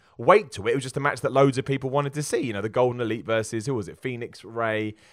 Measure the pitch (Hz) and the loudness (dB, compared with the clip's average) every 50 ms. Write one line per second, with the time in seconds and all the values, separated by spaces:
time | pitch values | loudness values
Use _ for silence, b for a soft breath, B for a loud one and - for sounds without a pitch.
0 | b b b b 117 156 190 220 180 131 - - 98 117 123 139 123 131 - 139 | b b b b 6 6 6 6 4 0 -8 -4 -2 0 0 0 -2 -4 -4 -2
1 | 139 139 - - - 120 127 135 139 139 120 135 - - 139 127 135 131 131 143 | -2 0 0 0 -2 2 4 6 6 6 4 0 -2 -2 -4 -4 -2 -2 0 0
2 | 143 135 143 151 143 - 240 - 170 117 104 98 104 107 - 123 127 123 123 123 | -2 -2 -4 -6 -4 -2 -2 -2 -2 -2 -2 -4 -4 0 2 2 2 2 2 -2
3 | 120 110 113 113 - 107 113 113 110 - 117 113 104 - - 110 87 76 - - | -2 -2 -2 -4 -2 0 0 0 0 -2 -4 -4 -4 -4 -4 -4 -4 -8 -10 -8
4 | - 131 120 117 120 - - - - 104 113 117 113 110 110 107 107 107 104 b | -8 -6 -6 -6 -8 -10 -12 -16 -18 -10 -4 -2 -2 0 0 0 -2 -4 -6 b
5 | b b | b b